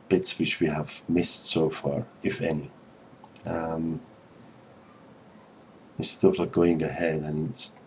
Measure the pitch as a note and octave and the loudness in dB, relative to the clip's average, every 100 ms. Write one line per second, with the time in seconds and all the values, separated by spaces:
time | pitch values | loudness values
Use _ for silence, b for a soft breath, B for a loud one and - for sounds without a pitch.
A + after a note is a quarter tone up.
0 | - F2+ - - D#2+ - D#2+ D2+ D#2 - | 0 2 2 -2 -2 2 0 0 -4 -8
1 | - E2+ E2+ - - E2+ D#2 - D2 C#2+ | 0 0 2 -2 -2 2 0 0 -2 -2
2 | - - - - E2 D2+ C2+ - - - | -6 -6 -4 -2 -2 -2 -6 -14 -20 -20
3 | - - - - E2 E2+ E2 E2 E2 D#2+ | -20 -20 -20 -12 -6 -4 -2 -2 -2 -4
4 | - - - - - - - - - - | -8 -20 -20 -20 -20 -20 -20 -20 -20 -20
5 | - - - - - - - - - - | -20 -20 -20 -20 -20 -20 -20 -20 -12 -4
6 | E2 - F#2+ F#2 E2+ F2+ F2 D#2+ D#2 D#2 | -4 4 4 4 0 4 4 4 0 0
7 | E2+ D#2 D2+ D2+ D#2+ - - - | 0 -2 -2 -4 -4 -4 -8 -8